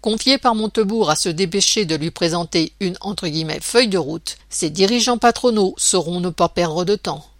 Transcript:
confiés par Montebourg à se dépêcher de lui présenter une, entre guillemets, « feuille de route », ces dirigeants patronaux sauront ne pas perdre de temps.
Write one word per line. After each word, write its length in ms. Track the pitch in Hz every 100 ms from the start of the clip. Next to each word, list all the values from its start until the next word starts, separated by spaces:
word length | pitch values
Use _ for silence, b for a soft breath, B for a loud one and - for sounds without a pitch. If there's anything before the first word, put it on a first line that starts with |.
confiés 360 | 226 220 - 269
par 160 | 254
Montebourg 560 | 220 214 - 202 226 175
à 60 | 151
se 140 | 185
dépêcher 560 | 160 190 196 190 226 185
de 100 | 160
lui 160 | 160
présenter 640 | - 170 170 170 175 160 _
une, 160 | 190 185
entre 300 | 190 180 180
guillemets, « 300 | 151 160 -
feuille 260 | - 233 247
de 100 | 190
route », 400 | 139 165 - - b
ces 200 | - 160
dirigeants 480 | 156 190 240 240 240
patronaux 580 | 240 233 247 220 190 -
sauront 420 | - 190 156 180
ne 100 | 180
pas 200 | 165 170
perdre 340 | - 170 156
de 140 | 180 208
temps. 280 | - 147 - _